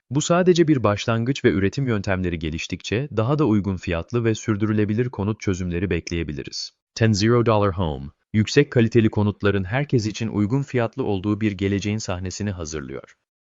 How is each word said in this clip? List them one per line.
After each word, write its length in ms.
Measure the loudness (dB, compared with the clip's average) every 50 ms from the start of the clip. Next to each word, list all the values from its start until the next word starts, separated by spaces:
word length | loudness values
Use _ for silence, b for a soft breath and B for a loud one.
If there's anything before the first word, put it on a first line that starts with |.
| _ _
Bu 100 | -2 -2
sadece 480 | 0 2 2 4 6 6 6 6 6 4
bir 160 | 4 4 4
başlangıç 600 | 2 2 2 0 -2 0 0 0 -2 -2 2 2
ve 60 | 2
üretim 360 | 4 4 2 0 0 -2 -2
yöntemleri 520 | 0 -2 -2 0 -2 -2 0 0 -2 -2 -2
geliştikçe 680 | -2 -4 -4 -4 -6 -8 -8 -10 -4 -2 -2 -2 -2 -2 -2
daha 220 | -2 0 0 2 2
da 60 | 2
uygun 320 | 4 2 2 2 0 -4
fiyatlı 480 | -4 -4 -4 -4 -4 -4 -4 -4 0 0
ve 100 | 0 0
sürdürülebilir 760 | 0 -2 -2 0 0 0 0 2 2 2 2 0 0 -2 -2
konut 320 | -2 -4 -2 -2 -4 -2
çözümleri 500 | -2 -2 -2 -2 -2 -4 -2 -2 -2 0
bekleyebiliriz. 840 | -2 -4 -2 -4 -4 -4 -4 -4 -6 -8 -10 -10 -10 -12 -12 -12 -16 _ _ _ _
Ten 180 | 2 2 2
Zero 340 | 4 4 4 4 4 4 4
Dollar 260 | 4 4 4 2 2
Home, 340 | 0 0 -2 -2 -2 -6 -8 -12 -14 _ _ _
yüksek 380 | 0 0 0 4 2 2 2 4
kaliteli 400 | 2 2 2 4 4 4 2 4
konutların 540 | 2 2 0 0 -2 0 0 0 0 0 -4
herkes 420 | -2 -4 -4 -2 0 0 0 0
için 220 | -2 -4 -6 -6 -4
uygun 340 | -2 -2 0 0 0 -2
fiyatlı 420 | -4 -2 -2 -2 -2 -2 -4 -4 -2
olduğu 360 | -2 -2 -2 0 -2 -2 0
bir 120 | 0 -2
geleceğin 460 | 0 0 0 0 0 0 -2 -2 -4 -4
sahnesini 520 | -4 -6 -6 -6 -6 -8 -6 -4 -6 -6
hazırlıyor. 640 | -4 -6 -8 -8 -8 -8 -8 -8 -12 -14 -14 -16 _ _ _ _ _ _ _